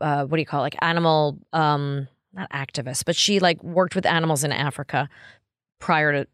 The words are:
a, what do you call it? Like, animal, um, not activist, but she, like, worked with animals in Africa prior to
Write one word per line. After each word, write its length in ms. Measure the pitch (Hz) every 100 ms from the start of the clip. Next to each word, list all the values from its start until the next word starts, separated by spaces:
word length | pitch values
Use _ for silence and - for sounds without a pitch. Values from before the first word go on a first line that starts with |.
a, 260 | 151 143 143
what 100 | 165
do 20 |
you 60 | 147
call 140 | 143
it? 40 |
Like, 120 | 135 -
animal, 580 | 165 170 165 156 147 143 -
um, 560 | 160 151 143 143 139 135 _ _
not 180 | 190 -
activist, 520 | 139 135 - 123 131
but 100 | - 170
she, 240 | - 202
like, 220 | 180 165
worked 320 | - 170 185
with 120 | 196 -
animals 380 | 165 160 143
in 80 | 147
Africa 580 | - 143 - 139 131 117 - - - _ _ _ _
prior 340 | - 156 151
to 140 | 143 -